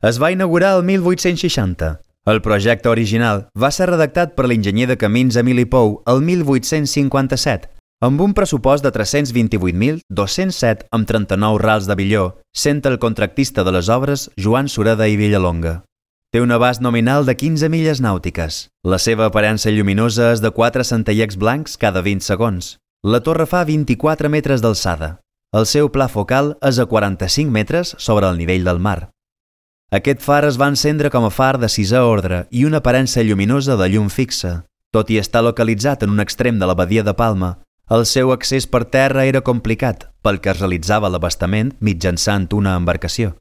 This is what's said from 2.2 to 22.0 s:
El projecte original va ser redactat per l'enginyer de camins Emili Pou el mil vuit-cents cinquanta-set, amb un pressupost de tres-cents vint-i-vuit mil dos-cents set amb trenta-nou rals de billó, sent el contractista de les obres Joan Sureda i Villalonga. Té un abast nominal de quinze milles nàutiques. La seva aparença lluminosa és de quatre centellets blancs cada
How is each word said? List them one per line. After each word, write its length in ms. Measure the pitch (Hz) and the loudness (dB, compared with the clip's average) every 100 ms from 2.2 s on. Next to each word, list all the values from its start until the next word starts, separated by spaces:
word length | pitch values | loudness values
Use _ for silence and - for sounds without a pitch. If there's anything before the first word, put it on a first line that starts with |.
| - | 0
El 160 | 110 | 0
projecte 480 | 110 104 101 117 120 | 2 0 2 0 2
original 580 | 117 110 113 117 104 98 - | 0 0 0 0 -2 -6 -2
va 160 | 131 | -2
ser 160 | - 185 | 0 0
redactat 460 | 175 151 175 175 - | 2 0 0 -2 0
per 120 | 127 | 0
l'enginyer 400 | 120 101 101 123 | 2 0 0 0
de 80 | 127 | 0
camins 380 | 107 113 127 117 | 0 2 2 2
Emili 280 | 120 123 120 | 2 2 2
Pou 360 | 127 113 104 - | 2 2 0 0
el 160 | 127 | 0
mil 220 | 156 180 | 2 0
vuit-cents 480 | 147 135 117 156 143 | 2 0 0 -2 -2
cinquanta-set, 800 | - 139 139 135 131 - 107 - - _ _ | -2 0 0 -2 -2 -2 -4 -6 -20 _ _
amb 200 | 123 143 | 0 2
un 120 | 196 202 | 2 2
pressupost 460 | 196 143 120 143 139 | 0 0 2 2 2
de 60 | |
tres-cents 400 | 113 104 143 143 | -2 -2 0 0
vint-i-vuit 400 | 120 113 107 92 | 0 2 2 0
mil 280 | 87 117 160 - | 0 0 -2 -6
dos-cents 480 | 92 98 - 190 180 | -4 -4 -2 -4 0
set 200 | 120 107 - | 0 0 -2
amb 160 | 117 107 | -4 0
trenta-nou 480 | 110 101 95 107 107 | -2 -2 0 0 2
rals 300 | 110 107 98 | 2 0 0
de 80 | 98 | -2
billó, 300 | 98 107 92 - _ | 0 0 0 -6 _
sent 320 | - 147 147 139 | -4 -2 0 0
el 140 | 123 | 0
contractista 640 | 117 110 104 - 135 - | -2 -2 -4 -2 -2 0
de 100 | 92 | 0
les 160 | 90 87 | 0 2
obres 400 | 117 139 139 - - | 0 0 -4 -6 -4
Joan 300 | 98 120 139 | 0 0 0
Sureda 400 | - 107 110 107 | -2 0 2 2
i 80 | 104 | 2
Villalonga. 680 | 104 101 90 85 82 82 - _ _ _ _ | 2 2 0 -2 -4 -6 -12 _ _ _ _
Té 80 | 117 | 0
un 80 | 120 | 2
abast 300 | 120 123 120 | 2 2 0
nominal 420 | 123 117 117 139 135 | 0 2 2 2 2
de 120 | 127 | 0
quinze 300 | 151 160 156 | -2 0 0
milles 300 | 165 160 143 | 0 0 0
nàutiques. 640 | 123 92 87 82 80 - - _ | 0 -2 -4 -6 -8 -8 -14 _
La 160 | 90 92 | -2 0
seva 300 | - 113 110 | 0 0 2
aparença 400 | 107 107 110 110 | 2 0 0 0
lluminosa 600 | 107 101 98 117 110 117 | 0 2 2 0 2 2
és 80 | 117 | 2
de 80 | 110 | 0
quatre 320 | - 117 127 | 0 0 0
centellets 560 | 123 117 110 107 110 95 | -2 -2 0 0 0 0
blancs 380 | 107 135 156 - | -2 -2 -6 -2
cada 240 | 110 92 | -2 0